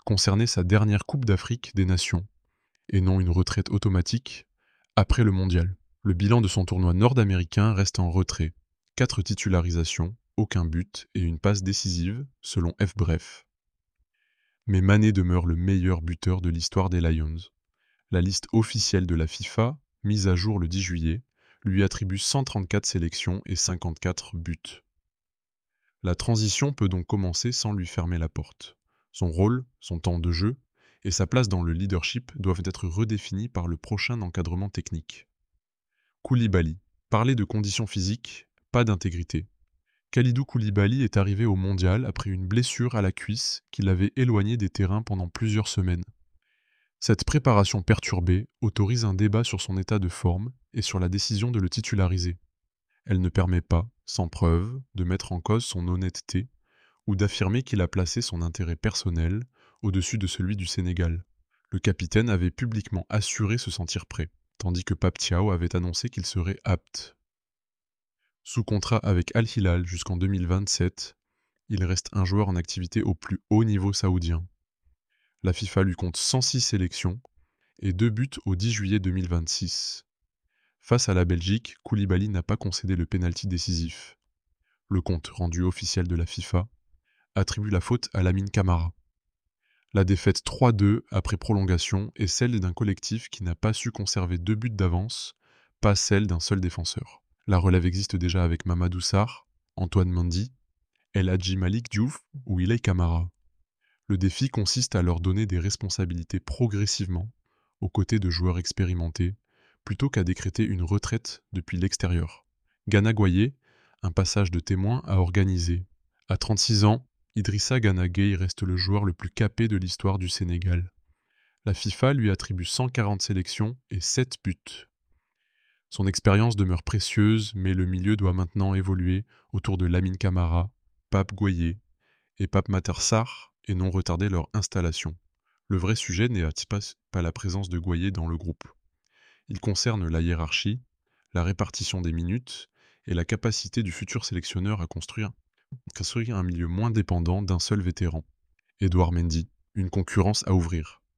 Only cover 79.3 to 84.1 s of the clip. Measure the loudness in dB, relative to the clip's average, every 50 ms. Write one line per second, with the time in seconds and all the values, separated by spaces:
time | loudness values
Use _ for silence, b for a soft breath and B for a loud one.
79.3 | -2 -2 -2 -2 -4 -4 -4 -6 -6 -6 -6 -8 -10 -12 -16 _ _ _ _ _
80.3 | _ _ _ _ _ _ _ _ _ _ _ 2 2 2 4 4 4 4 4 4
81.3 | 2 0 2 0 0 -2 -2 -6 -20 _ -6 -2 0 0 2 2 2 2 2 0
82.3 | -2 -4 -2 -2 -4 -2 -2 -6 -6 -4 -2 -2 0 0 0 0 -2 -2 0 -2
83.3 | -2 -4 -4 -4 -4 -2 -2 -2 -2 -2 -2 -4 -6 -12 -20 -20